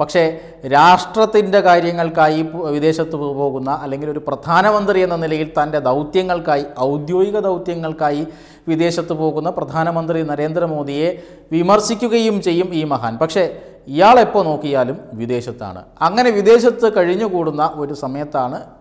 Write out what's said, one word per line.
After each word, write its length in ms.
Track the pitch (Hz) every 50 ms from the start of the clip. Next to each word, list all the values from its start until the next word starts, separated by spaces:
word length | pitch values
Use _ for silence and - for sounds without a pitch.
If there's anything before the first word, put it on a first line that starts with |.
പക്ഷേ 220 | 147 - - 175 160 160 160 - - - - - - 131 135
രാഷ്ട്രത്തിൻ്റെ 840 | 143 156 175 180 180 - - - 220 220 214 214 214 202 190 185 202 185
കാര്യങ്ങൾക്കായി 720 | 180 175 175 170 170 170 170 165 165 165 170 156 156 156 156 160 160
പോ-, 120 | 160 170 185 156 147
വിദേശത്ത് 400 | 147 147 160 156 160 160 160 165 147
പോ-, 120 | 147 143 139 135
പോകുന്ന, 300 | 143 139 131 135 131 135 147 147
അല്ലെങ്കിൽ 280 | 147 139 135 139 151 151 147
ഒരു 80 | 151 147 156
പ്രധാനമന്ത്രി 720 | 139 123 120 151 170 175 190 214 208 208 202 196 202 185 185
എന്ന 120 | 180 175 165 160
നിലയിൽ 260 | 156 160 156 156 151 156 156
തൻ്റെ 220 | 147 151 156 151 135 127
ദൗത്യങ്ങൾക്കായി, 760 | 127 147 151 147 - 185 185 185 180 170 165 165 147 139 147 - - - 127 139
ഔദ്യോഗിക 500 | 147 151 147 151 180 180 190 208 202 214 196 196
ദൗത്യങ്ങൾക്കായി 760 | 180 165 156 180 170 170 165 156 156 - 160 147 147 147 160 156 - - - - - - _ 165
വിദേശത്ത് 440 | 160 160 165 170 165 175 165 170 170 151
പോകുന്ന 300 | 160 156 147 156 151 180 - -
പ്രധാനമന്ത്രി 600 | 156 135 135 160 160 170 170 165 165 160 165 160 160 151
നരേന്ദ്രമോദിയെ 760 | 143 143 147 156 160 175 170 160 156 147 143 143 139 143 156 175 180 - - - - - - _ 156
വിമർശിക്കുകയും 840 | 165 170 180 208 214 208 - 233 208 240 233 220 233 226 220 208 196 - 185
ചെയ്യും 200 | 165 170 185 180 175 160
ഈ 40 | 151 147 143
മഹാൻ. 200 | 117 117 113 113 117 156
പക്ഷേ 200 | 160 - 202 175 147 - - - - - - - -
ഇയാളെപ്പോൾ 500 | 135 151 185 214 247 247 220 - - 202 185 160
നോക്കിയാലും 500 | 151 143 156 147 139 131 127 120 143 - - - 110 110
വിദേശത്താണ്. 600 | 117 117 123 120 117 123 113 - 110 95 92 92 90 - _ - 151
അങ്ങനെ 240 | 165 190 240 247 247 220
വിദേശത്ത് 520 | 202 196 208 233 240 220 247 - - 233 214 214
കഴിഞ്ഞുകൂടുന്ന 680 | 202 175 175 185 196 226 208 180 175 165 156 143 147 151 160 151 151
ഒരു 120 | 147 143 151 139
സമയത്താണ് 560 | 147 131 131 143 147 147 - 139 127 127 139 - - - - _